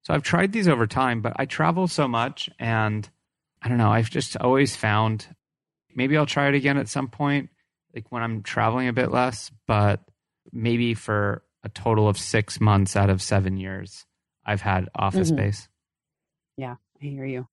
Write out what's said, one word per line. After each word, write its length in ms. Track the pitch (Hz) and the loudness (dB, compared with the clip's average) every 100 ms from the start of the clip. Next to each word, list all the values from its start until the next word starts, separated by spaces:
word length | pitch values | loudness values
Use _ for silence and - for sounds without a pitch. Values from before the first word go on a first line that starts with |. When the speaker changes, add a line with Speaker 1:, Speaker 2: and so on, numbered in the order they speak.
Speaker 1:
So 100 | - | 0
I've 100 | 156 | -2
tried 280 | - 170 196 | 2 2 2
these 160 | 220 185 | 2 2
over 200 | 127 110 | 2 0
time, 340 | 139 127 117 | 2 0 0
but 120 | 117 - | -4 -4
I 80 | |
travel 420 | 135 - 160 170 185 | -6 0 0 0 -2
so 200 | - 135 | 0 0
much 420 | 117 123 - - _ | 0 -4 -6 -14 _
and 480 | 117 113 107 107 104 _ _ _ _ _ | -2 0 0 -2 -8 _ _ _ _ _
I 80 | 117 | -2
don't 80 | 120 | 2
know, 140 | 107 | 4
I've 180 | 110 110 | 4 0
just 260 | 127 - | -4 -6
always 400 | - 127 135 139 | -2 2 4 2
found 520 | - 110 104 110 107 - - _ _ _ _ _ | 0 0 2 0 -2 -8 -20 _ _ _ _ _
maybe 220 | - 131 151 | -4 0 2
I'll 80 | |
try 220 | 143 - 143 | 2 0 2
it 80 | |
again 220 | 139 139 139 | 2 2 0
at 120 | 107 | -2
some 180 | 143 131 | -6 -6
point, 420 | - 143 143 127 _ _ _ _ | -4 0 0 -4 _ _ _ _
like, 180 | - 110 | -16 -10
when 100 | 120 | -6
I'm 180 | 117 110 | -4 -6
traveling 440 | 101 - 113 123 127 | -4 0 0 0 0
a 60 | |
bit 180 | 120 123 | 0 0
less, 400 | 123 127 110 - - - | 2 0 -4 -14 -14 0
but 340 | 107 104 101 _ _ _ _ _ | 4 4 2 _ _ _ _ _
maybe 420 | 120 117 117 120 | -4 0 2 0
for 480 | 110 - 104 101 - _ _ | -2 -2 0 0 -4 _ _
a 60 | 107 | -16
total 380 | - 117 110 104 | -4 2 4 4
of 80 | 98 | 2
six 420 | - 110 104 - | 0 -2 -2 0
months 340 | 110 101 92 | 4 4 4
out 140 | 101 98 | 2 2
of 120 | 95 | 2
seven 360 | - 101 95 95 | 0 0 0 -4
years, 480 | 95 95 95 - _ _ _ _ | -8 -10 -14 -18 _ _ _ _
I've 160 | - 101 | -6 -2
had 280 | 101 92 92 | 0 0 -2
office 340 | - 98 185 165 | -2 -2 0 0
Speaker 2:
Mm-hmm. 80 | 147 | 2
Speaker 1:
space. 300 | 101 104 - _ _ _ _ _ _ _ _ - | 0 -4 -12 _ _ _ _ _ _ _ _ -12
Speaker 2:
Yeah, 180 | 127 123 _ _ | -10 -12 _ _
I 40 | |
hear 200 | 143 139 | -12 -8
you. 220 | 135 127 123 | -8 -8 -10